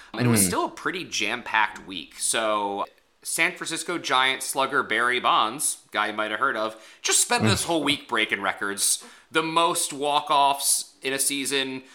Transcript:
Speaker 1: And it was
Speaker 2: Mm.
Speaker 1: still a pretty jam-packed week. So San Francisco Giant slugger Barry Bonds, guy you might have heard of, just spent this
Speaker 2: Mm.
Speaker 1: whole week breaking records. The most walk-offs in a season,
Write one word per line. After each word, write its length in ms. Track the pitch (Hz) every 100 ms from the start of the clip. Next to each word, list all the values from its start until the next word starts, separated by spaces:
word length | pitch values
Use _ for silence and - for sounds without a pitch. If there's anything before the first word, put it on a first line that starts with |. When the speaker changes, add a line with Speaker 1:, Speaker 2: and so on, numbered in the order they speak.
| -
Speaker 1:
And 120 | 110 123
it 40 |
was 120 | 110
Speaker 2:
Mm. 40 | 92
Speaker 1:
still 180 | 262
a 60 | 349
pretty 340 | - 151 180
jam-packed 840 | 127 - 104 120 - 110 104 - 90
week. 320 | 90 - -
So 680 | - 120 110 107 101 101 - _ _ _
San 300 | - - 170
Francisco 460 | 175 165 160 - 165
Giant 440 | - 131 131 131
slugger 400 | - 139 131 139
Barry 380 | 104 110 123 123
Bonds, 580 | 113 160 110 139 - - _
guy 140 | 104 107
you 40 |
might 160 | 107 107
have 100 | 107
heard 160 | 135 113
of, 200 | 110 - - -
just 180 | - 381
spent 240 | - 240
this 180 | 110 185
Speaker 2:
Mm. 40 | -
Speaker 1:
whole 180 | 165
week 240 | 139 143 -
breaking 320 | 113 110 101
records. 640 | 98 - 101 98 - - - - _
The 120 | 160
most 500 | 160 160 170 - -
walk-offs 1040 | 139 147 147 147 147 139 139 - - - _
in 100 | 131
a 60 | 135
season, 640 | - 139 131 139 131 131 -